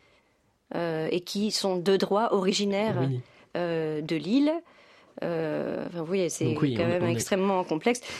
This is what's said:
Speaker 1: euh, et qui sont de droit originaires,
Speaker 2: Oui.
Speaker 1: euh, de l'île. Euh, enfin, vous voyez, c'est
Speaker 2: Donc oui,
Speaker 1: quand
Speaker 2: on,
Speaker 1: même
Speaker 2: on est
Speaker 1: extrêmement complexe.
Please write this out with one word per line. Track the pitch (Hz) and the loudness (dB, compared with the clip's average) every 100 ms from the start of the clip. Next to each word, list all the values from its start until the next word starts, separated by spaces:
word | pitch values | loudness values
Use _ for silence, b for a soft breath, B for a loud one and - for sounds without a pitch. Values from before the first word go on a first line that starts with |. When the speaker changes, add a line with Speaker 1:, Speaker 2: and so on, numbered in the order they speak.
| b b b b b _ - | b b b b b _ -10
Speaker 1:
euh, | 170 170 160 160 | -4 -2 -2 -2
et | 175 | -4
qui | 175 202 214 | -4 -2 -2
sont | - 196 185 | 0 0 0
de | 170 190 | 2 2
droit | 196 196 233 | 4 2 2
originaires, | 202 185 180 202 196 220 185 135 | 2 2 0 0 0 0 0 0
Speaker 2:
Oui. | 127 B B B 170 | -2 B B B -4
Speaker 1:
euh, | 175 165 156 151 | -2 -2 -2 -4
de | 156 165 | -2 -2
l'île. | 151 262 294 330 - b b b b - | 2 4 4 0 -6 b b b b -8
Euh, | 170 165 156 151 - - - | -4 -2 -2 -2 -2 -4 -6
enfin, | 170 | -6
vous | 160 | -2
voyez, | 196 165 | 0 0
c'est | - 131 | 0 0
Speaker 2:
Donc | 151 | 2
oui, | 147 | 2
Speaker 1:
quand | 113 | 2
Speaker 2:
on, | 170 | 2
Speaker 1:
même | 175 | 2
Speaker 2:
on | 175 | 2
est | |
Speaker 1:
extrêmement | 170 - 196 196 190 | 0 0 2 2 2
complexe. | 180 160 233 240 B B | 0 0 0 0 B B